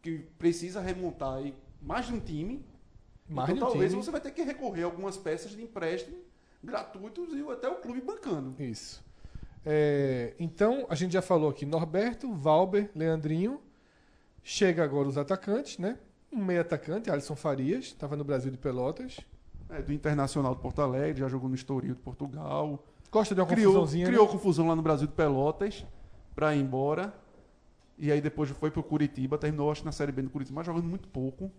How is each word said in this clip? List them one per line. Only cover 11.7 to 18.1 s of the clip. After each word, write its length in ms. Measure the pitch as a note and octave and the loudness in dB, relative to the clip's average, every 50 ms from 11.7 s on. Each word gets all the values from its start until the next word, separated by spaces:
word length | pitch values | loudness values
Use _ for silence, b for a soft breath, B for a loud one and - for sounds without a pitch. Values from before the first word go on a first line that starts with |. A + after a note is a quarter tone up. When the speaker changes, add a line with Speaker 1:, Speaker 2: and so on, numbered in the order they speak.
| D#3 D#3+ E3+ D#3+ D#3 F#3 G#3+ B3 A#3 - - C4 | 0 0 0 0 0 0 0 0 -2 -4 -6 -6
Speaker 2:
Valber, 580 | A3 D#3 C3+ D#3 D3+ D#3+ F#3 F#3+ F#3+ G3+ G#3 G3+ - | -6 0 4 6 6 6 6 4 4 0 0 0 -4
Leandrinho. 640 | D#3 D#3 D#3+ D#3+ D#3+ D3+ D3+ D#3 E3 F#3 A3+ C#4 - - b b b b b b b b b b b b b b b | 0 0 2 2 2 0 0 0 2 0 0 -2 -6 -12 b b b b b b b b b b b b b b b
Chega 400 | _ - - - G3+ F#3 E3+ E3 | _ -10 2 4 4 4 6 4
agora 240 | E3 D3 C3+ C#3+ C#3 | 2 2 2 2 2
os 120 | C#3 C3 C#3+ | 2 0 -2
atacantes, 580 | C#3+ C#3 F#3+ F#3+ - G3+ G3+ B3 C#4+ - - | 0 0 -2 -2 0 -2 -2 -2 -2 -6 -8
né? 220 | - F3 G3+ B3+ - - - _ _ _ _ | -4 -4 -4 -4 -6 -12 -20 _ _ _ _
Um 100 | - A#3 | -4 -2
meio 200 | G3 F#3 F3+ F3 | 0 2 2 2
atacante, 480 | E3 E3+ E3+ D3 - D#3 - G#3+ A#3 - | 2 2 -2 -4 -2 -4 -4 -4 0 0
Alisson 260 | E3 C#3+ C#3 - D#3 | -2 -2 -2 -4 -8
Farias, 560 | C3+ - D#3+ C#3 C3+ C3 C#3 F#3+ C4 C4 - | -4 -2 -2 0 0 0 0 0 -2 -4 -8
tava 240 | - - - C#3+ | -12 -10 -8 -6